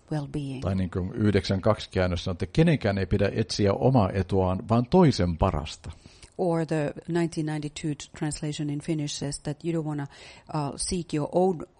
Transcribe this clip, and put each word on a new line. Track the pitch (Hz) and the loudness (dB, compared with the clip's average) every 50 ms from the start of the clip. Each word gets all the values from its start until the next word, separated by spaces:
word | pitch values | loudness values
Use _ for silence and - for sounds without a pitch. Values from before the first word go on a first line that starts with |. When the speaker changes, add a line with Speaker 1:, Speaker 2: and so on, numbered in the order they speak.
| _ - 156 | _ -6 -4
Speaker 1:
well-being. | 151 143 139 143 147 143 135 135 123 | -4 -4 -4 -6 -6 -6 -6 -8 -4
Speaker 2:
Tai | - 95 98 | -2 -2 0
niin | 95 92 85 | 0 -2 -2
kuin | - 95 87 95 - | -2 -4 -4 -4 -2
yhdeksän | - 107 104 98 98 - - 101 95 | 2 2 4 4 4 2 2 -2 0
kaksi | - 110 107 - - - | 2 2 2 2 -2 -4
käännös | - 95 92 90 87 82 - | 0 0 0 0 0 -2 -4
sanoo, | 95 90 | -4 -4
että | - 95 | -4 -6
kenenkään | - - 160 165 175 151 - - 107 101 98 | -2 2 4 4 4 4 2 2 0 0 0
ei | 95 | 0
pidä | - - 98 101 98 - | 0 2 2 2 2 2
etsiä | 110 110 - - - 104 98 101 | 0 -2 -2 0 2 2 2 4
omaa | - - 127 135 123 98 92 | 4 4 4 6 6 4 4
etuaan, | 95 98 92 - 101 95 92 90 92 95 - - | 2 0 -2 2 2 2 2 2 2 0 0 0
vaan | 113 117 123 | 2 2 2
toisen | - - 185 180 147 110 - 90 87 85 78 | 4 6 6 6 6 6 4 0 0 2 2
parasta. | 101 95 80 71 69 - - - - - - - - - - - - - _ - | 0 0 0 -2 -4 -6 -12 -14 -14 -16 -16 -16 -20 -20 -20 -20 -20 -16 _ -2
Speaker 1:
Or | 185 175 165 165 165 | -2 0 0 0 0
the | 143 160 156 147 147 - - - - | -2 -2 -2 -2 -4 -6 -8 -8 -4
nineteen | 165 175 170 160 - 165 156 | -2 0 0 0 -2 -4 -4
ninety-two | 151 151 151 147 147 - - - 156 147 | -4 -4 -6 -6 -8 -10 -6 -6 -6 -6
t-, | - - - - - | -6 -10 -16 -10 -6
translation | 165 151 143 - - 151 147 - 151 147 | -6 -6 -4 -4 -6 -6 -4 -4 -4 -4
in | 143 147 | -4 -6
Finnish | - - 160 156 147 151 - | -4 -4 -4 -2 -2 -4 -6
says | - 151 143 143 - | -6 -6 -8 -8 -8
that | - 151 143 - - | -8 -8 -8 -6 -6
you | 170 165 165 151 | -4 -4 -2 -2
don't | |
wanna, | 151 151 147 143 135 - - - - - - - - - | -4 -4 -6 -6 -8 -10 -18 -20 -20 -20 -20 -16 -8 -4
uh, | 156 147 139 - | -4 -4 -4 -4
seek | - - - 185 180 165 - - | -6 -6 -4 -4 -4 -4 -4 -2
your | 151 147 - - | -2 -2 0 2
own, | 175 185 190 185 143 - - _ _ | 2 2 2 0 -2 -6 -14 _ _